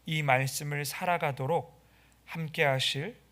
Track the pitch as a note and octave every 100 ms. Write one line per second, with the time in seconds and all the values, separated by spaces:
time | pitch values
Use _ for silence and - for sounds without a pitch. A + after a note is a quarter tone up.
0 | - D#3 D3 B2+ C3+ - D3 D3 C#3 -
1 | F3+ E3+ D#3 C3 C3+ E3 - - _ _
2 | _ _ - E3 D#3 E3 D3 C3 - C#3
3 | F3+ - _